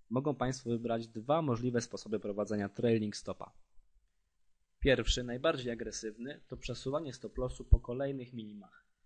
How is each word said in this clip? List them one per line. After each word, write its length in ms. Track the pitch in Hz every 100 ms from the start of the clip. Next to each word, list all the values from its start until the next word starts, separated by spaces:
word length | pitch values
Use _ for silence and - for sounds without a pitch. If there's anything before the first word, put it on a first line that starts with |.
| -
Mogą 260 | 120 147 131
Państwo 340 | 123 127 117
wybrać 380 | 117 117 117 113
dwa 340 | 113 110 156
możliwe 400 | 156 113 123 120
sposoby 380 | 110 101 - 107
prowadzenia 500 | 107 101 104 107 101
trailing 460 | - 120 113 107 -
stopa. 360 | - 95 - - - - - _ _ _ _ _ _ _ _ _
Pierwszy, 440 | 139 123 113 -
najbardziej 480 | 123 123 160 147 123
agresywny, 680 | 117 110 - 110 107 123 - -
to 100 | 127
przesuwanie 560 | - 117 131 147 156
stop 240 | 123 107 -
lossu 280 | 127 - 127
po 140 | 135
kolejnych 540 | - 123 139 139 123
minimach. 520 | 123 107 104 101 - _ _